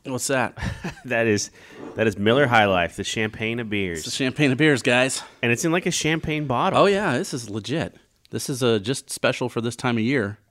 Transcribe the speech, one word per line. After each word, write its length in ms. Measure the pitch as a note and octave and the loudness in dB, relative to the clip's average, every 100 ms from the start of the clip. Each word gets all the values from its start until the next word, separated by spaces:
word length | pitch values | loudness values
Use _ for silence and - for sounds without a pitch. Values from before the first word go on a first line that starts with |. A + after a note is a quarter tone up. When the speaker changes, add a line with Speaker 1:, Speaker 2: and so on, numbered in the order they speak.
Speaker 1:
What's 220 | C#3 B2 - | -10 -6 -2
that? 280 | C3 A2+ - | -2 -2 -4
Speaker 2:
<laughs> 420 | - - E3 - | -8 -6 -10 -12
That 220 | B2 A#2+ A#2 | -4 0 2
is, 240 | G#2 - - - - - | 2 0 -10 -20 -18 -10
that 120 | - A2 | -2 0
is 120 | F#2 | 2
Miller 280 | G#2 B2+ C3+ | 2 4 4
High 200 | A#2 G#2 | 6 6
Life, 300 | F#2 E2+ - | 4 0 -4
the 80 | |
champagne 560 | G2 A2+ G#2+ - A2 A#2 | -6 -4 -4 -4 -6 -4
of 100 | A2+ | -4
beers. 280 | G#2 F#2+ E2 | -2 -2 -4
Speaker 1:
It's 80 | D#2 | -6
the 40 | |
champagne 400 | - C3 C3+ D3 | -4 -2 2 2
of 60 | B2+ | 4
beers, 240 | D#3 C3 | 4 4
guys. 400 | C3 B2 C3 - - - | 2 2 2 -2 -10 -4
Speaker 2:
And 80 | A#2+ | 0
it's 120 | A#2+ | 0
in, 80 | E3+ | 0
like, 140 | E3+ F3+ | 0 0
a 40 | |
champagne 560 | - D#3 D#3+ D#3+ D3+ C#3+ | -2 0 -2 -2 -4 -2
bottle. 340 | B2 F3+ B2 | 0 2 4
Speaker 1:
Oh, 60 | F#3 | 4
yeah, 300 | G3 G3+ B2+ | 4 0 -2
this 160 | G3 | -2
is 160 | C#3+ A2 | -6 -6
legit. 460 | G#2+ G#2+ D3+ F2+ - _ _ _ | -8 -4 -4 -4 -8 _ _ _
This 200 | A2+ - | -8 -6
is, 120 | B2+ | 0
uh, 160 | B2 A2 | 2 2
just 300 | G2 C3+ - | 0 -4 -6
special 380 | - B2 B2+ B2 | -2 -2 0 -4
for 120 | A#2+ | -4
this 120 | A#2 - | -4 -4
time 200 | B2+ A#2 | -2 0
of 60 | |
year. 360 | A2+ C#3 G2+ G#2+ _ | 0 0 -2 -6 _